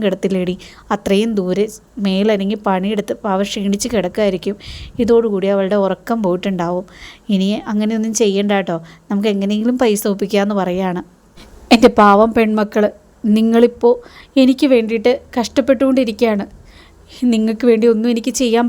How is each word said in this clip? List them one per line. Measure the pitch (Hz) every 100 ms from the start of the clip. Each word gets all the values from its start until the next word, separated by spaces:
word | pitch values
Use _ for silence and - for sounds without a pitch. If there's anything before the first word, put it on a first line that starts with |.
കെടുത്തില്ലേടി. | 208 190 190 185 180 180 - - -
അത്രയും | 208 - 294 233 202
ദൂരെ | 180 180 214 - _ - 196
മേലനങ്ങി | 190 208 208 196 214 208
പണിയെടുത്ത് | 185 196 214 202 233 220
പാവ | 190 202
ക്ഷീണിച്ച് | 220 196 202 233
കിടക്കുകയായിരിക്കും. | 233 180 196 208 185 196 202 - - - -
ഇതോടുകൂടി | 233 233 226 202 190 196
അവളുടെ | 190 208 196
ഉറക്കം | 185 - 233 196
പോയിട്ടുണ്ടാവും. | 180 202 185 170 180 190 - - - - 196
ഇനി | 190 214 -
അങ്ങനെയൊന്നും | 208 214 226 220 220
ചെയ്യണ്ട | 214 196 202
കേട്ടോ. | 202 185 165 165 - -
നമുക്ക് | 202 214 202
എങ്ങനെയെങ്കിലും | 196 214 233 254
പൈസ | 240 202 214
ഒപ്പിക്കാമെന്ന്" | 196 202 202 202 208
പറയുകയാണ്. | 180 180 185 175 - _ _ - - - - 226
"എൻ്റെ | 240 214
പാവം | 208 202 226 226
പെൺമക്കൾ, | 220 214 208 214 208 - _ _ 220 214
നിങ്ങളിപ്പോൾ | 226 233 233 240 240 247 - - - 277
എനിക്ക് | 262 262 285
വേണ്ടിയിട്ട് | 247 220 226 233 254 - 254
കഷ്ടപ്പെട്ടുകൊണ്ടിരിക്കുകയാണ്. | 214 - 247 254 269 262 233 208 233 208 202 - - - - _ - - 247
നിങ്ങൾക്ക് | 226 220 220 240
വേണ്ടി | 226 233
ഒന്നും | 220 240 233
എനിക്ക് | 247 -
ചെയ്യാൻ | 247 226